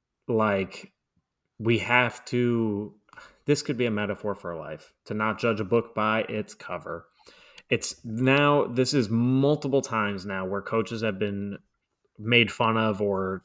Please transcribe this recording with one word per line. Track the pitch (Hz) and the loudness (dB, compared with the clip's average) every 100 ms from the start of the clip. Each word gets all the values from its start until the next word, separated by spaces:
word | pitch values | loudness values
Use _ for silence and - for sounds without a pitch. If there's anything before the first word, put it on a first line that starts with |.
| _ _ - | _ _ -2
like | 113 107 101 95 - - _ _ _ _ _ _ - | 2 4 2 0 -8 -18 _ _ _ _ _ _ -6
we | 110 113 | 0 0
have | 101 123 120 - | 2 2 2 -2
to, | - 123 120 117 110 101 104 - _ - - _ - | -6 -2 0 0 0 -2 -6 -14 _ -20 -20 _ -2
this | 143 | -2
could | - 120 | -2 -2
be | 120 | -2
a | |
metaphor | 104 104 98 107 98 | -2 -4 -4 -6 -8
for | 87 82 | -8 -10
life, | 76 78 - _ | -10 -14 -16 _
to | - | -10
not | 107 110 104 | -2 -2 0
judge | 120 104 | -2 -2
a | 95 | 0
book | 117 - | 0 0
by | - 107 113 | -2 0 0
its | - 110 101 | -2 -4 -8
cover. | - - 90 - 85 - _ - - - - - | -12 -10 -10 -8 -12 -12 _ -20 -20 -20 -16 -4
It's | 123 - - 120 | -4 -4 -10 -8
now, | 110 131 139 147 147 - | 0 2 4 4 4 2
this | 120 127 | 0 0
is | 143 104 | 2 2
multiple | 113 120 131 139 151 139 135 | 2 2 4 4 2 0 -2
times | 127 113 104 101 101 | 0 -2 -2 -4 -4
now | 95 92 | -4 -2
where | 98 | -4
coaches | - 113 107 113 | -2 -2 -2 -4
have | 110 95 | -4 -2
been | 104 101 101 98 _ _ _ _ _ - | -2 -2 -6 -10 _ _ _ _ _ -10
made | 107 120 107 | 4 6 6
fun | - 113 113 | 2 2 4
of | 110 98 | 2 0
or, | 101 95 95 95 | 0 0 -2 -6